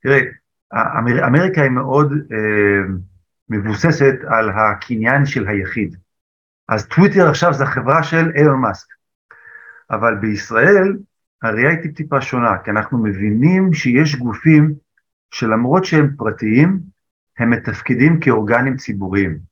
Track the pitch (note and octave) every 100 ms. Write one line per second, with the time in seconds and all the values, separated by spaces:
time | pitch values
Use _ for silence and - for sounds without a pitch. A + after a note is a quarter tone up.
0 | C3 C#3 B2+ - _ _ _ A2 A2+ -
1 | A#2 B2 C3 C#3 F#3 F#3 C#3 B2 C#3 C3+
2 | D3 D3 D3 A2+ G#2+ G#2 G2+ G2+ F#2+ F#2
3 | F#2 _ _ _ _ A2 G#2 A2 E3 C#3+
4 | C#3 C3 - A2+ A2 G2 A2 G#2 - A2+
5 | A2 C#3 C#3+ C3 G2 G#2 F2+ - F#2+ -
6 | _ _ _ _ _ _ - A2 - -
7 | G3+ G3 E3+ C#3+ E3+ C#3+ C#3 C3 A#2+ D#3
8 | D#3 E3 E3 C#3+ D3+ C3+ A#2 F#2+ _ _
9 | _ _ _ - - - - - _ A2
10 | A#2 G#2+ G#2+ G2+ - A2+ D3 G3+ F#3+ G3
11 | - _ _ _ A#2 G#2+ C3 E3 E3 D3+
12 | D3 C#3+ B2+ B2+ A#2+ F#2+ - G#2+ G#2 B2
13 | G#2+ F#2+ G#2 G#2+ D3 F#3 F#3+ D#3 B2+ B2
14 | D#3 C#3 A#2+ G#2+ D#3 D#3 D3+ D3 _ _
15 | _ _ _ - A#2 A2 B2 F3 F#3 D#3+
16 | D3 - A2 G#2+ A2 A2+ E3 F#3+ - _
17 | _ _ _ - A#2 A#2+ - G2 - A#2
18 | D3 E3 - A2 G#2+ A#2 C3 C3 - G2+
19 | G2 G2 F#2+ D#2 F2+